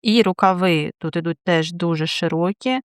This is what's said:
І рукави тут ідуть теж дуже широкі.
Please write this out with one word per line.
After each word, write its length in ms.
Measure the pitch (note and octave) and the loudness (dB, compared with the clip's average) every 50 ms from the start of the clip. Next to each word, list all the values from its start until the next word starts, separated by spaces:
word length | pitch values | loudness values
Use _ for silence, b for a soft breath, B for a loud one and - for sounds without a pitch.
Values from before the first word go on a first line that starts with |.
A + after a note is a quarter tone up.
І 200 | - A#3 G#3+ A#3+ | 0 4 4 4
рукави 680 | G#3+ G3 F#3 - G3 F#3+ F#3 F3+ F#3 F#3 E3+ D#3 D3+ - - _ | 4 4 2 2 2 2 2 2 2 2 2 0 -2 -6 -10 _
тут 180 | - D#3+ - | -8 -4 -4
ідуть 220 | E3+ D#3+ E3+ D#3+ _ _ | -4 -4 -4 -6 _ _
теж 280 | F#3 F3 D#3+ D#3+ E3 | 0 0 0 0 -2
дуже 340 | F3 E3+ E3+ E3+ E3 D#3 D#3 | -4 -4 -2 -2 0 -2 -2
широкі. 760 | D#3 - - F3 D#3+ D#3+ D#3+ E3+ F#3 G3+ _ - B3+ C4 C4 - _ | -4 -2 -4 -2 -2 0 0 -2 -2 -4 _ -4 -2 -2 -2 -6 _